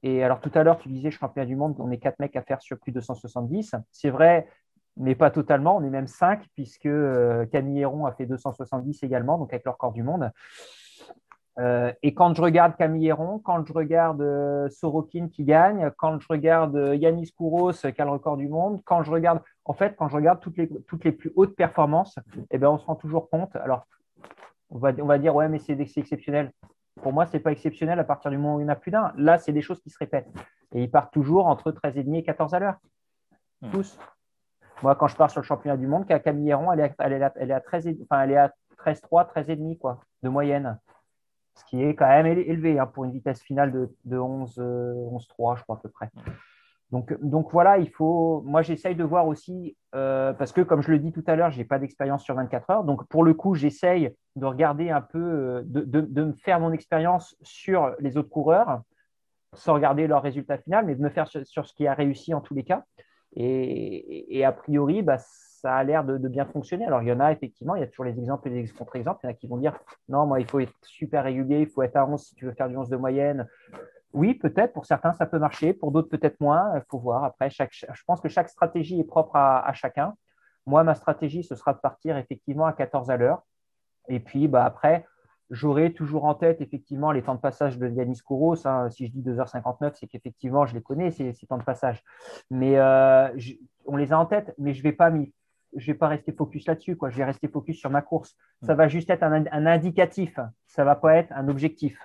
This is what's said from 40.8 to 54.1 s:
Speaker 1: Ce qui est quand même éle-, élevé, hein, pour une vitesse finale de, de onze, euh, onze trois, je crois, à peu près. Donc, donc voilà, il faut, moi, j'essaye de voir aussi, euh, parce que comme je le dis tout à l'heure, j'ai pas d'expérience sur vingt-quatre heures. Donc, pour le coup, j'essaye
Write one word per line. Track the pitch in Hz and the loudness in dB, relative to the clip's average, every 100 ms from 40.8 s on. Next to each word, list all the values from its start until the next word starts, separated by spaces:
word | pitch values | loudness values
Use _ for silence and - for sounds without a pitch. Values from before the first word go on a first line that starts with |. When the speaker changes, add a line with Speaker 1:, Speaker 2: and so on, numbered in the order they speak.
| _ _ _ _ _ _ _ | _ _ _ _ _ _ _
Speaker 1:
Ce | _ | _
qui | _ 127 | _ -2
est | 139 | -2
quand | 151 135 | 2 6
même | 139 160 | 6 6
éle-, | 170 170 | 0 -2
élevé, | 165 160 147 | -2 0 0
hein, | 127 | -2
pour | 127 | -4
une | 131 | -8
vitesse | 127 139 127 | -6 -6 -8
finale | _ 139 143 | _ 0 0
de, | 127 127 - | 0 -6 -8
de | 123 127 | -8 -4
onze, | 127 135 127 123 | -4 -6 -10 -8
euh, | 123 123 123 120 120 | -6 -6 -6 -8 -8
onze | 123 120 | -10 -12
trois, | _ 117 117 | _ -2 -2
je | |
crois, | - 110 | -6 -12
à | |
peu | 107 | -12
près. | _ 110 - - - _ _ _ _ _ | _ -16 -14 -16 -16 _ _ _ _ _
Donc, | 123 117 156 | -8 -6 -6
donc | 143 151 156 | -2 -2 0
voilà, | 175 180 202 | 4 6 6
il | 165 | 2
faut, | - 160 170 165 160 123 | -2 0 2 0 -2 0
moi, | 147 | 0
j'essaye | 165 165 185 | 0 -2 -6
de | 170 | -4
voir | 165 175 160 | 0 2 2
aussi, | 151 - 180 175 - _ | -2 -8 -12 -12 -16 _
euh, | 135 135 135 135 | -6 -2 0 -2
parce | 139 131 | -2 -4
que | - | 0
comme | 180 156 | 2 2
je | 143 | 4
le | 156 | 2
dis | 156 | 0
tout | 160 156 | -8 -2
à | 160 | 2
l'heure, | 170 | 2
j'ai | 131 | 0
pas | 113 139 | -4 -4
d'expérience | 135 _ 139 139 | -4 _ -4 -4
sur | - | -4
vingt-quatre | 131 123 123 - | -6 -4 -6 0
heures. | 202 | 0
Donc, | 175 131 - | 0 -2 -2
pour | 156 | 4
le | 165 | 6
coup, | 160 196 | 6 2
j'essaye | 180 143 143 180 180 143 | 0 0 0 2 2 0